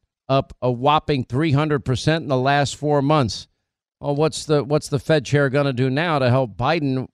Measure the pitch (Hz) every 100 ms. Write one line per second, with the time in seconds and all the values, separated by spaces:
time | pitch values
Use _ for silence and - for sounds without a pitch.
0 | _ _ - 135 131 - 127 120 135 151
1 | - 143 117 123 160 139 156 147 131 117
2 | - 160 135 131 131 143 139 - 147 147
3 | 139 151 113 - - _ _ _ _ _
4 | 143 143 156 - - 147 123 151 - 139
5 | - 156 113 147 139 139 139 123 131 135
6 | 175 147 127 127 123 98 127 170 143 131
7 | 123